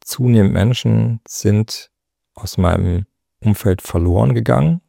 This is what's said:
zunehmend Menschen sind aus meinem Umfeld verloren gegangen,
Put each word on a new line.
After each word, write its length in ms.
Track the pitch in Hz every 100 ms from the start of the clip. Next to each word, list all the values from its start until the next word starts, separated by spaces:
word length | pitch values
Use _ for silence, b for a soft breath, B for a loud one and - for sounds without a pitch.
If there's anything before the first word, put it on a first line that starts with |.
zunehmend 520 | - - 123 113 98
Menschen 680 | 90 107 123 113 110 113 113 -
sind 640 | - 104 104 110 - - _ _ _ _
aus 220 | - 95 -
meinem 480 | 87 87 92 87 95 _ _ _
Umfeld 420 | 107 104 101 90
verloren 520 | - 90 87 92 123
gegangen, 460 | 117 113 123 156 170